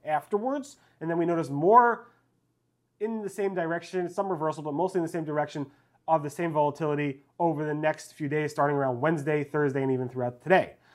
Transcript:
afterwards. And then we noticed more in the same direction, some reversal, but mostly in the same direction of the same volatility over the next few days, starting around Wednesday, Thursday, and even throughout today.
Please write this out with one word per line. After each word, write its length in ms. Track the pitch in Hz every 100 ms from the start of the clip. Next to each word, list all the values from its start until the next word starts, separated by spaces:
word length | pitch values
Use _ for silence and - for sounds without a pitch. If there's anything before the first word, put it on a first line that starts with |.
afterwards. 720 | 147 151 - 208 240 285 262 - _ -
And 80 | 160
then 80 | 170
we 80 |
noticed 260 | 170 170 139
more 580 | 143 170 233 240 220 - _ _ _ _ _ _ _ _ -
in 220 | 214 226
the 80 | 202
same 240 | 196 196
direction, 560 | 185 165 170 - 185 175
some 180 | 175 196
reversal, 340 | 170 156 151
but 120 | 151
mostly 240 | 147 180 185
in 40 |
the 60 | 165
same 160 | 170
direction 420 | 156 151 151 156 139 _ _ _ -
of 160 | 160
the 80 | 147
same 220 | - 170
volatility 680 | 151 147 143 156 147 147 139 _ -
over 260 | 170 147
the 80 | 151
next 400 | 151 156 156 -
few 160 | - 147
days, 220 | 151 151
starting 260 | - 143 143
around 240 | 135 120
Wednesday, 440 | 151 160 139 151
Thursday, 380 | 143 151 147 139
and 80 | 135
even 200 | 131 127
throughout 320 | 127 123 120
today. 320 | 151 185 - - _